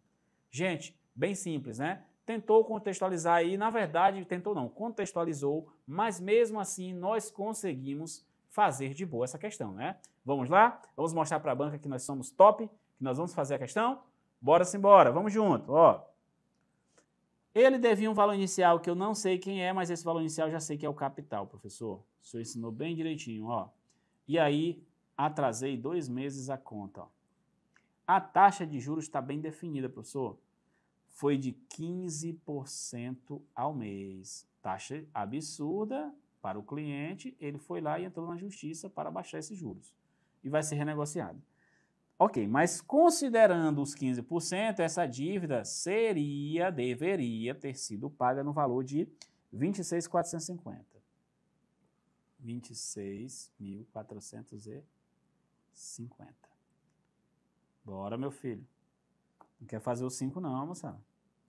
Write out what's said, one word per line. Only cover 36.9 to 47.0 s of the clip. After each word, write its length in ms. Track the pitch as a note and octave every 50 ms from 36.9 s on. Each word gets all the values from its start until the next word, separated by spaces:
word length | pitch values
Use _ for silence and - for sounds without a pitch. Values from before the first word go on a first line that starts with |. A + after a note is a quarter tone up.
| C#3+ C#3+ D3 D#3+ G3 F#3+ - C4 B3+ -
ele 200 | D#3+ C#3+ C#3+ C#3
foi 220 | - - F3 F3
lá 200 | D#3+ D3+ D3+ E3
e 40 | F3+
entrou 220 | F#3 - E3+ E3+
na 100 | F3 E3+
justiça 540 | E3+ F#3+ G3+ F#3+ - - D3+ D#3+ D#3+ - F#3+
para 200 | - - D3+ D#3+
baixar 280 | E3 E3+ E3+ - - D#3+
esses 180 | D#3 - A3
juros. 380 | F#3 E3 A2 F#2 - - - _ _ _ _ _ _ _ _ _ _
E 60 | - C3+
vai 140 | D3 D3+
ser 120 | D3+ D3+ D3
renegociado. 640 | D3 D3 D3+ D3+ D3 D3 D3 - F3 A#2 F2 - - - _ _ _ _ _ _ _ _ _ _ _ _ _ _ -
Ok, 280 | F#3 G#3+ - B2 G#2
mas 340 | G2+ A#2 C#3+ E3 F3 - -
considerando 1000 | - - C4 D4 E4+ F4 E4 - C#4+ C4 A3+ A3+ A3 G3 F3+ E3+ D#3+ D#3 D3+ C#3+
os 140 | C#3+ C#3+ -
quinze 260 | - C3+ C3 B2+ A#2+
por 200 | A#2 - E3 E3+
cento, 400 | E3 - F#3 F#3+ G#3+ A3+ G3+ G3
essa 260 | E3+ D#3+ D#3 F3+ F3
dívida 580 | C3 A#2+ B2+ C#3+ F3 G3+ G3 F3 D3+ C3+ A#2 G2+
seria, 1080 | - - - - E3+ G3 A3 A3+ A3 G3+ D#3 D3 C#3+ C#3+ C#3+ C#3+ D3 D#3 E3 F3 F#3+
deveria 840 | F3+ C3+ A#2+ B2+ B2 B2